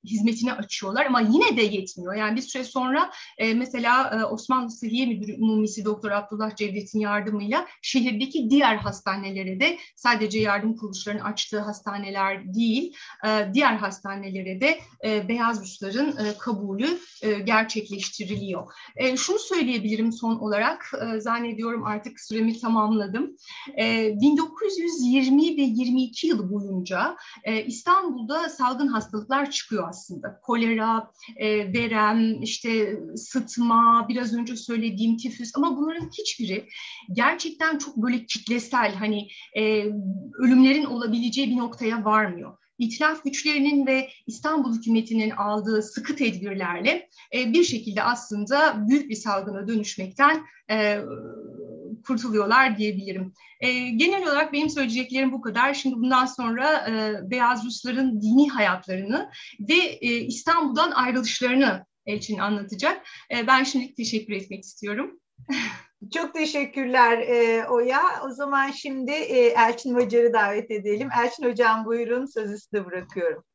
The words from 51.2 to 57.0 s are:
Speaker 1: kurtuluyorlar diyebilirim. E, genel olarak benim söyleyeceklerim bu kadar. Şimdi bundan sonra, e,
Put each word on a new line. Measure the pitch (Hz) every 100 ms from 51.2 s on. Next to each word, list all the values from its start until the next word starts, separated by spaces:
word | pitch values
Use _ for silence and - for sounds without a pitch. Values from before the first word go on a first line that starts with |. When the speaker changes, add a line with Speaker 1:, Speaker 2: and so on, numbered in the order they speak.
| - - - - - - - 220 -
Speaker 1:
kurtuluyorlar | 240 247 214 202 240 262 208
diyebilirim. | 214 190 196 185 185 _ - _
E, | 254 247 247
genel | 226 330 392
olarak | 359 285 311
benim | 285 311
söyleyeceklerim | 294 262 233 254 254 269
bu | 254
kadar. | 226 214 262
Şimdi | 277 269 240
bundan | 247 254 254
sonra, | - 233 226 277 302 -
e, | 220